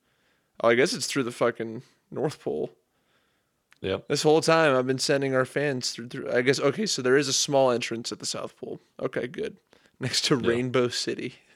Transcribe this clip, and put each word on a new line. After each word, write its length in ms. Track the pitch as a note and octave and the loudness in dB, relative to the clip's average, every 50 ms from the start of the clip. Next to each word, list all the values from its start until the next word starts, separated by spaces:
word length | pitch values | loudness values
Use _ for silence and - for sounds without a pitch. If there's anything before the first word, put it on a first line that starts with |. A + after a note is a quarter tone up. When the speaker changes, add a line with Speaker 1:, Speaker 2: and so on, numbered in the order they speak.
| _ _ _ _ _ _ _ _ _ _ _ - | _ _ _ _ _ _ _ _ _ _ _ 0
Speaker 1:
oh, 80 | - A#2 | 2 4
I 60 | A#2+ | 4
guess 180 | A#2+ C3+ F3+ - | 6 4 2 0
it's 140 | F3+ B2+ | -4 -6
through 160 | - - C#3+ C3 | -4 -2 -2 -2
the 80 | A#2 A#2+ | -2 -2
fucking 500 | - C3+ A#2+ A#2 - A2+ A2+ A2 A#2+ - _ _ _ _ _ | -2 0 0 0 -2 -6 -8 -8 -12 -14 _ _ _ _ _
North 300 | - - B2 D3+ C#3 - | -6 -4 -4 -4 -4 -6
Pole. 320 | - - - D3+ - B2 - _ _ _ _ _ _ _ _ _ _ _ _ _ _ _ _ _ _ _ _ _ | -6 -6 -4 -4 -4 -6 -8 _ _ _ _ _ _ _ _ _ _ _ _ _ _ _ _ _ _ _ _ _
Speaker 2:
Yep. 260 | - G2 F#2+ F#2+ - - | -6 -4 -4 -4 -4 -4
Speaker 1:
This 140 | - D3 - | -4 0 4
whole 180 | D#3 D3+ E3 D#3+ | 4 4 4 4
time 340 | E3 D#3+ E3 D#3+ D3+ C3 | 4 4 4 4 4 4
I've 100 | B2+ B2+ | 2 2
been 120 | B2+ C3 B2+ | 0 -2 -2
sending 360 | - - D3 C#3 C#3 C3+ C3+ | 0 0 0 0 0 0 0
our 120 | C3 C3 | 0 0
fans 460 | B2 - C#3+ C#3+ D3 C#3 B2+ B2 - - | 0 -2 -2 -2 -2 -2 -4 -4 -6 -8
through, 160 | - A#2+ B2 | -8 -12 -12
through, 220 | - C3+ - - | -10 -10 -6 0
I 120 | A#2+ B2 B2 | 0 2 4
guess, 180 | C3 C#3 C3 | 4 2 4
okay, 240 | C#3+ C#3+ C#3+ E3 A3 | 2 2 0 0 -2
so 140 | G3 - - | -2 -2 0
there 160 | B2+ B2+ B2+ | 2 4 4
is 100 | D3 D3 C3 | 4 4 2
a 40 | C3 | 0
small 380 | - - - C#3+ C3+ C3+ B2+ | 0 0 2 2 4 4 4
entrance 420 | A#2+ A#2 A#2+ - A#2 A2+ A#2+ - G#2+ | 4 2 -2 -4 -6 -6 -6 -8 -10
at 60 | - | -8
the 80 | - | -8
South 300 | - - G#2+ - - - _ | -8 -8 -8 -8 -10 -12 _
Pole. 220 | - - - - - _ _ - | -14 -14 -14 -14 -16 _ _ -8
Okay, 260 | - C3+ - - - B2 | -6 -4 -4 -4 -6 -6
good. 280 | D#3+ - - - - - _ _ _ _ | -6 -8 -8 -8 -10 -12 _ _ _ _
<laughs> 220 | _ _ _ _ | _ _ _ _
Next 240 | - B2+ - - - | -6 -2 0 0 2
to 120 | - D#3 B2+ | 2 2 2
Speaker 2:
Yeah. 100 | A2+ A#2 | 4 2
Speaker 1:
Rainbow 400 | A#2 A#2+ B2 B2+ A#2+ C3 B2 A#2+ | 2 2 0 0 2 2 2 2
City. 480 | - - - - A#2+ - A2+ B2 - - _ _ _ | 0 -2 -4 -4 -4 -6 -6 -10 -10 -14 _ _ _